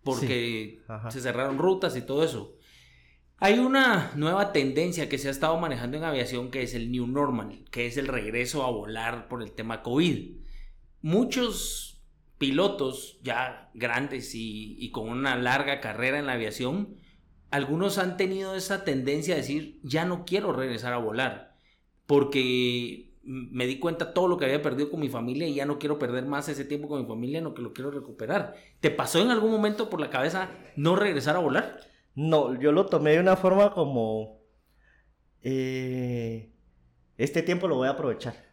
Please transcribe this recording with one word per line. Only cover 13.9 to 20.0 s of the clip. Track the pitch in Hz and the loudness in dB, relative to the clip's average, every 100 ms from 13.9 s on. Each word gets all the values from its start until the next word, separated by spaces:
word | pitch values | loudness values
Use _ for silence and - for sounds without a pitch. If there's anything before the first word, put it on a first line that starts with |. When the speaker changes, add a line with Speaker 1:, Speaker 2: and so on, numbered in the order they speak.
| 120 139 131 113 117 | 0 -2 -6 -8 -8
Speaker 1:
y, | 113 107 107 - | -8 -10 -12 -12
y | 123 | -10
con | - 110 | -8 -6
una | 123 135 123 | -2 0 0
larga | 123 135 139 139 | 2 2 0 -2
carrera | 110 107 127 143 | -4 -2 0 0
en | 143 | -2
la | |
aviación, | 123 110 104 127 175 208 - - _ _ _ _ | -2 -4 -4 -2 -2 -4 -10 -20 _ _ _ _
algunos | 139 139 156 196 196 | -2 0 0 0 0
han | 185 180 | -2 0
tenido | 190 190 190 190 | -2 -2 -4 -6
esa | 185 196 | -4 -2
tendencia | 190 139 131 147 151 | 0 0 0 -2 0
a | 165 | -2
decir, | 127 147 151 - | 0 -4 -6 -12
"Ya | 143 151 | -2 0